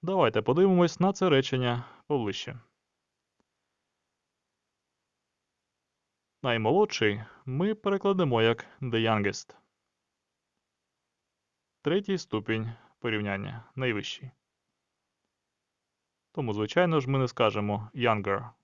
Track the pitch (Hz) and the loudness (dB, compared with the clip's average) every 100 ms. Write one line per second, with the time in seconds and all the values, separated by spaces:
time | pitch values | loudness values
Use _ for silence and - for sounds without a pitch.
0 | 165 190 131 107 110 139 190 180 175 - | -2 2 2 2 0 4 6 6 4 2
1 | 180 196 190 139 135 131 123 120 120 - | 0 2 2 2 2 -2 -2 -4 -6 -18
2 | _ 147 107 98 - 123 _ _ _ _ | _ -2 -2 -6 -10 -14 _ _ _ _
3 | _ _ _ _ _ _ _ _ _ _ | _ _ _ _ _ _ _ _ _ _
4 | _ _ _ _ _ _ _ _ _ _ | _ _ _ _ _ _ _ _ _ _
5 | _ _ _ _ _ _ _ _ _ _ | _ _ _ _ _ _ _ _ _ _
6 | _ _ _ _ 131 117 110 165 208 - | _ _ _ _ -2 2 2 2 2 2
7 | 107 104 110 - - 131 190 214 202 196 | 0 0 -8 -16 -10 -4 -2 -2 -2 -2
8 | 196 190 165 117 113 113 - - 131 113 | 0 2 2 4 4 2 -4 -12 -4 0
9 | 113 110 101 95 - - _ _ _ _ | 2 0 0 -4 -12 -20 _ _ _ _
10 | _ _ _ _ _ _ _ _ _ _ | _ _ _ _ _ _ _ _ _ _
11 | _ _ _ _ _ _ _ _ - 180 | _ _ _ _ _ _ _ _ -2 -2
12 | 202 190 - 110 107 113 110 113 _ _ | 0 -4 -2 -6 -2 -4 -4 -10 _ _
13 | 120 110 104 98 101 113 - - 131 107 | -4 -2 -2 -4 -6 -12 -14 -6 -4 -4
14 | 98 - 131 _ _ _ _ _ _ _ | -6 -12 -16 _ _ _ _ _ _ _
15 | _ _ _ _ _ _ _ _ _ _ | _ _ _ _ _ _ _ _ _ _
16 | _ _ _ - 131 104 107 - 180 160 | _ _ _ -6 -4 -2 -2 2 2 2
17 | 127 135 127 - 113 107 104 104 107 - | 0 0 0 2 0 2 -2 -4 -6 -2
18 | 120 107 98 98 117 - | 0 0 0 -4 -6 -20